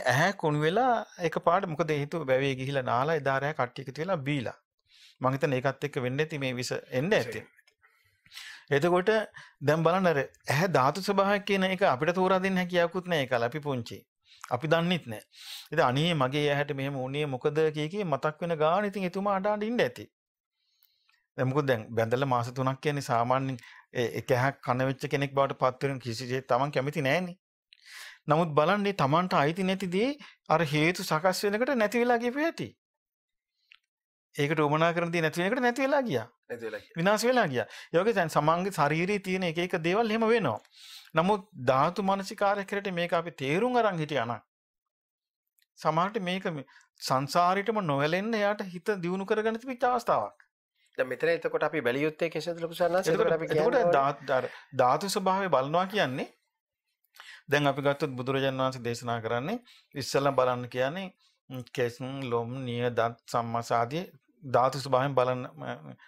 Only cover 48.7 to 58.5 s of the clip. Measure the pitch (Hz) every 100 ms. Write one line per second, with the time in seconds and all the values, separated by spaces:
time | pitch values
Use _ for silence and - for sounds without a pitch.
48.7 | 175 - 202 170 190 196 214 220 226 262
49.7 | 254 247 247 233 143 101 - _ _ _
50.7 | _ _ - 131 123 156 165 165 160 156
51.7 | 160 120 131 156 151 165 160 160 165 165
52.7 | 170 175 180 190 170 247 226 165 151 160
53.7 | 254 175 143 139 - 139 131 123 - -
54.7 | 127 127 143 196 208 190 190 196 135 135
55.7 | 170 190 202 147 131 285 _ _ _ _
56.7 | _ _ _ _ - - - - 147 143
57.7 | 135 139 139 151 127 127 135 135